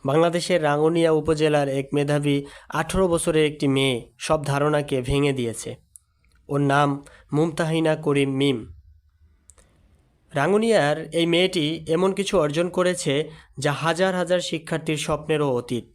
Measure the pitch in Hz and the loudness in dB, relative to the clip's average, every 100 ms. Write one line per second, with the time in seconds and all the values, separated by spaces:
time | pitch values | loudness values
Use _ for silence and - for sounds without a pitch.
0 | 135 143 170 170 160 180 151 147 156 170 | 0 2 2 0 0 0 2 2 2 4
1 | 165 156 151 156 156 151 143 135 139 143 | 2 2 2 2 2 2 0 -2 -2 -2
2 | 143 147 143 143 143 - - 147 160 180 | 0 0 2 0 -2 -16 -8 -6 -2 0
3 | 190 170 175 156 151 147 143 135 135 120 | 0 0 0 2 0 0 0 2 2 0
4 | 113 _ - 156 139 139 147 151 143 135 | -6 _ -2 -2 0 0 2 0 0 -4
5 | 123 143 143 131 117 110 - 117 _ - | 0 0 2 0 -4 -6 -12 -14 _ -20
6 | _ _ _ _ - 143 143 139 143 139 | _ _ _ _ -6 -2 2 4 2 0
7 | 143 - _ 147 170 156 160 160 160 156 | -10 -20 _ 0 0 0 -2 0 0 0
8 | 156 143 139 135 139 120 - - - - | 0 0 0 2 0 0 -6 -20 -20 -20
9 | _ _ _ _ _ - _ _ _ _ | _ _ _ _ _ -20 _ _ _ _
10 | _ _ _ 147 147 202 226 214 147 151 | _ _ _ -2 0 2 2 2 2 0
11 | 160 165 170 170 185 185 147 160 156 165 | -4 -2 2 2 2 0 -2 -4 -2 0
12 | 185 190 190 196 147 147 175 175 180 180 | 0 0 0 0 0 0 -2 0 0 0
13 | - 139 151 - - - 143 135 156 165 | -2 -2 -4 -10 -20 -6 -4 -2 -2 0
14 | 190 180 170 180 175 165 - 160 160 151 | 0 0 0 -2 -2 -8 -6 -6 -4 -4
15 | 156 151 156 156 143 123 120 123 - | -2 -4 -2 0 0 -2 -2 -6 -6